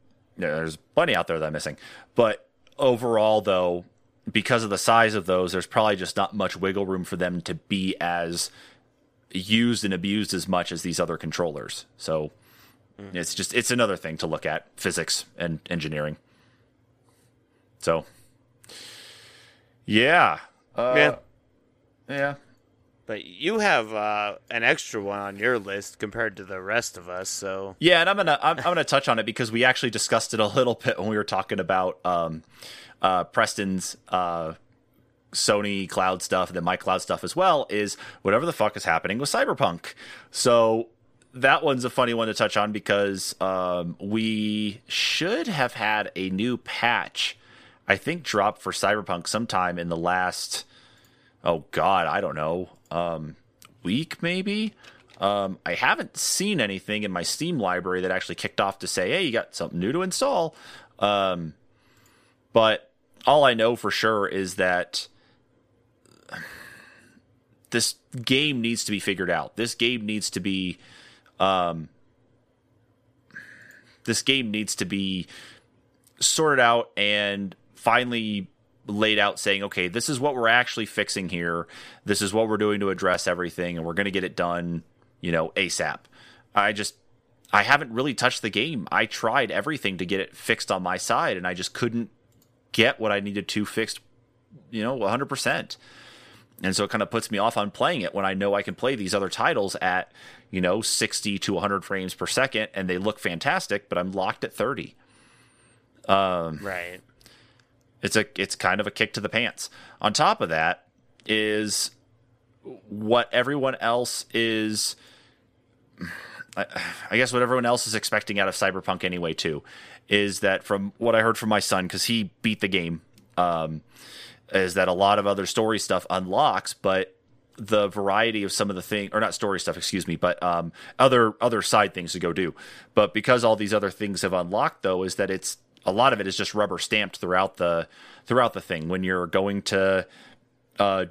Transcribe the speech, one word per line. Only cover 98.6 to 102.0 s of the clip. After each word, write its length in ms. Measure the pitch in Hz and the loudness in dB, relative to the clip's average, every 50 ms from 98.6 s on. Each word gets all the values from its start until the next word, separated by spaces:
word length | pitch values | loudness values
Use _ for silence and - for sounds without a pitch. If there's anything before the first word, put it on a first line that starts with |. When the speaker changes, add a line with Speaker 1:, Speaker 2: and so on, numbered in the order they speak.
Speaker 1:
can 140 | 101 - 92 | -2 -4 -6
play 200 | - - 131 139 | -2 -2 -2 -2
these 200 | 113 98 90 95 | -2 -4 -2 0
other 140 | 101 98 90 | 0 -2 -2
titles 460 | - - 117 151 165 120 101 95 - - | -2 0 0 2 2 2 -2 -2 -2 -2
at, 300 | - 92 90 92 - - _ - - - - - _ _ | 0 0 0 0 -2 -6 _ -20 -20 -20 -20 -20 _ _
you 100 | - 95 | -4 0
know, 200 | 90 87 92 110 | 2 2 2 0
sixty 560 | 117 - - - 113 107 - - - 104 101 95 | 0 -2 0 0 0 -2 -2 -4 -4 -4 -4 -2
to 180 | - - 98 | -2 -2 0
a 20 | 85 | 0
hundred 260 | 95 101 98 95 85 | 0 0 -2 -2 -4
frames 280 | - 98 95 | -6 -6 -6